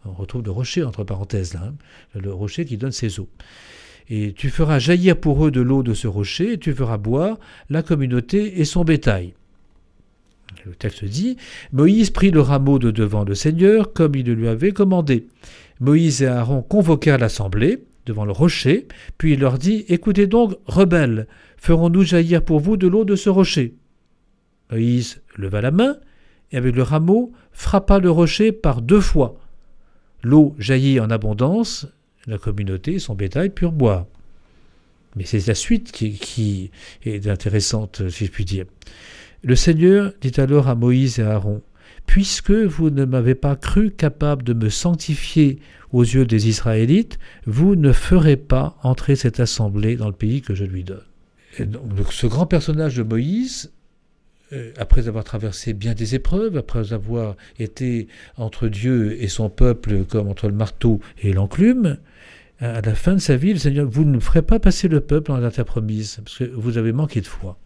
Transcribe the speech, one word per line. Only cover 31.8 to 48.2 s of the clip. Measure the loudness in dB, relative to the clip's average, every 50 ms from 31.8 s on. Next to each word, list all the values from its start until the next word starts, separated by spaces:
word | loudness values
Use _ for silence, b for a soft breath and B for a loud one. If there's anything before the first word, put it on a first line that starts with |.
| -14 -16 _ _ _ _ _ _ _ -10
la | -8 -6
communauté | -4 -6 -4 -4 -4 -4 -6 -6 -6 -4 -6
et | -6
son | -6 -6 -6
bétail | -6 -6 -4 -2 -2 -2 -2
purent | -2 -2 -2 -2 0
boire. | 2 2 2 2 0 -4 -10 -16 -20 -20 -20 -20 -20 _ _ _ _ _ -20 _ _ _ _ _ _ _ _ _
Mais | -12 -8
c'est | -4 -4 -2 0 -2
la | -2
suite | -4 0 0 0 0 0 -8
qui, | -10 -6 -6 -6 -6
qui | -8 -12 -10 -6 -4 -2 -2 -2 -4 -8 -12 B B B B B B B
est | -8 -8 -6 -4
intéressante, | -4 -4 -2 -4 -2 -2 -2 -2 -2 -4 -4 -6 -8 -8 -8 -8 -8
si | -6 -6 -8
je | -6
puis | -4 -6 -6
dire. | -6 -6 -8 -8 -10 _ _ B B B B B B B B B B B B 0
Le | 2 4
Seigneur | 4 6 4 4 4 6 6 6 4 2 0 -6 _
dit | -6 -4 0
alors | 0 0 4 4 2 4 2
à | 0
Moïse | 2 2 2 4 4 2 0 0 -2
et | -2
à | 0 0
Aaron, « | -2 -2 -4 -6 -6 -8 _ b b b b b b b
Puisque | 4 4 4 4 2 -4 -6 0 2 2
vous | 2 2 0 0 0 0 0
ne | 2 0 0
m'avez | 0 0 0 2 2 0
pas | 0 0 -2 -2
cru | -2 -4 0 2 2 2 2
capable | 0 -2 -2 -2 -2 -2 -2 -2 -2 -2 -2
de | -4 -2
me | 0 0 -2
sanctifier | -2 -2 -2 -2 -2 -2 -2 -6 -4 -4 -4 -2 2 2 4 4 2 -2 B B B B B B
aux | 0 2 2
yeux | 2 4 2 2
des | 2 2 2 2
Israélites, | 2 0 0 -2 0 0 2 2 2 2 2 2 -2 -8 B B B B B B
vous | -4 0 2 2 4 4
ne | 4 4 6
ferez | 4 4 4 4 4 6